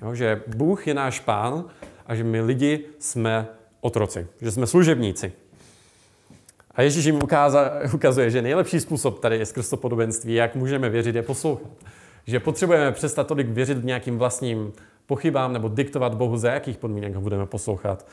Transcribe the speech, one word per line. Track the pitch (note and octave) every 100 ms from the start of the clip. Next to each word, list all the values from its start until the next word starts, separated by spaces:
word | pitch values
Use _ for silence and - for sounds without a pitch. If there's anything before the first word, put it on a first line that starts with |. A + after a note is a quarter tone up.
Jo, | A2
že | A#2 A#2 G#2+ A#2
Bůh | A2 D#3 - -
je |
náš | C#3+ C3+ -
pán | - G#2 A2+ D3+ F3 - - - -
a |
že | A2+
my | A2+ A2+
lidi | A2+ B2+ C#3+ D3+ D3 -
jsme | - B2 A2+ A2+ A2 - - _
otroci, | A#2+ A2+ G#2 - F2 -
že | A#2
jsme | G#2+ A#2+
služebníci. | F3 E3 C#3+ A2 F#2 F#2+ - _ - - - - _ _ _ _ - - - _
A | -
Ježíš | C#3 D#3
jim | D3+ D3+
ukáza-, | C#3+ D#3 C#3+ C#3 C3+ D3 C#3+
ukazuje, | B2 D3 B2+ A#2
že | B2
nejlepší | A#2+ D#3+ F#3 E3+
způsob | - D3+ C#3 -
tady | A#2 A2+
je | G#2+
skrz | - A#2
to | C3
podobenství, | B2+ A#2 A2+ A2 A#2
jak | A2+ A#2
můžeme | C3 B2+ C#3 B2+
věřit, | A2+ A#2
je | A#2
poslouchat. | A#2 C3 D#3+ C3+ - - - - - - -
Že | A#2+
potřebujeme | - D3 F3+ E3 C#3+
přestat | A#2+ D3+ - C#3+
tolik | D3+ A#2+
věřit | A2+ C3 C3+
v |
nějakým | A#2+ B2 A#2+ A#2
vlastním | B2 - B2+ A2+ G#2 - - _ -
pochybám | C3+ E3 C#3 C3
nebo | B2 A2
diktovat | G#2+ C3+ D3 B2
Bohu, | A2 B2 A#2
za | A#2
jakých | C3+ C#3 A2+
podmínek | A#2 G#2 G#2
ho | G2
budeme | G2+ G2+ G2
poslouchat, | G#2+ - G2 G#2 F#2+ -